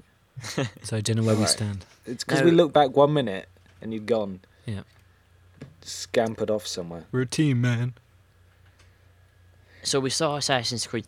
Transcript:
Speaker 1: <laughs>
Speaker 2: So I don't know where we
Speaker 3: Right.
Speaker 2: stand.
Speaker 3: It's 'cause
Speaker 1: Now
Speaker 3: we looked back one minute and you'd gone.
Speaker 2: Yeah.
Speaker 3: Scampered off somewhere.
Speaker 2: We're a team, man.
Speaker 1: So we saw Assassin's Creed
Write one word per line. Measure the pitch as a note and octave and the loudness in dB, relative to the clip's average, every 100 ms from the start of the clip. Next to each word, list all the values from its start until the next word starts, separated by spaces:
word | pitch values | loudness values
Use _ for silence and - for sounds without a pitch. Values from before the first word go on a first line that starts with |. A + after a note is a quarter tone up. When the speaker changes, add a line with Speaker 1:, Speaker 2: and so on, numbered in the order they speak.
| - _ _ - | -20 _ _ -16
Speaker 1:
<laughs> | - - A#2+ - | -8 -6 -6 -8
Speaker 2:
So | - A2 | -6 -4
I | |
don't | G#2+ A2+ | 0 0
know | |
where | A2 A2 | 2 2
we | |
Speaker 3:
Right. | G#2+ | 2
Speaker 2:
stand. | - G#2+ G2 - - - | 0 -2 -6 -12 -16 -12
Speaker 3:
It's | A#2+ | -10
'cause | - C3+ | -2 4
Speaker 1:
Now | E3+ | 6
Speaker 3:
we | |
looked | E3+ D#3+ | 6 6
back | D3 C#3 C#3 | 4 4 6
one | C#3+ | 6
minute | D3+ A#2 F#2+ - _ _ - | 4 -2 -4 -10 _ _ -14
and | A2 | -10
you'd | A2 G#2+ | -8 -2
gone. | A2+ G2+ F#2 - _ - | -2 -2 -8 -16 _ -10
Speaker 2:
Yeah. | F#2+ - _ _ _ _ _ _ - - - | -10 -12 _ _ _ _ _ _ -20 -20 -18
Speaker 3:
Scampered | - - - B2 A2+ A2 A2 | -14 -12 -2 0 0 -2 -2
off | G#2+ - | -2 -4
somewhere. | - E2+ E2+ - | -10 -10 -12 -6
Speaker 2:
We're | B2+ | -4
a | B2+ | -2
team, | - D3+ B2 | 0 2 2
man. | B2 A#2 B2 - _ _ _ _ _ _ - _ _ _ _ _ _ _ _ _ _ - | 0 0 -4 -8 _ _ _ _ _ _ -20 _ _ _ _ _ _ _ _ _ _ -10
Speaker 1:
So | - C#3+ | -4 -2
we | C3 | 0
saw | - D#3 C#3+ | 0 -2 -2
Assassin's | C3 C3 A2+ A2+ - | 0 0 0 -6 -6
Creed | A#2 | -8